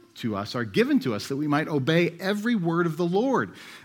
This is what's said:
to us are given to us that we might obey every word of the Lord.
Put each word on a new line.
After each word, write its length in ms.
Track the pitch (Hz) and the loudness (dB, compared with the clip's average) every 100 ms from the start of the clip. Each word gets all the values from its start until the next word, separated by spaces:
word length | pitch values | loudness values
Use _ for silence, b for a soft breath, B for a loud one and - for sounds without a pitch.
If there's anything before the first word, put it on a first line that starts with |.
| - - | -20 -8
to 200 | 120 101 | -4 -4
us 200 | 104 127 | -4 -4
are 100 | 113 | -2
given 340 | 98 247 285 | 0 2 2
to 120 | 151 | 0
us 140 | 101 - | -4 -4
that 100 | 135 | -4
we 100 | 151 | 0
might 200 | 147 156 | 0 0
obey 480 | 151 131 165 175 - | 0 2 4 4 0
every 360 | 185 208 214 233 | -4 -2 0 0
word 320 | 165 170 170 | 2 2 0
of 100 | 156 | 0
the 80 | 170 | 0
Lord. 480 | 180 262 233 101 - B B | 2 2 2 0 -6 B B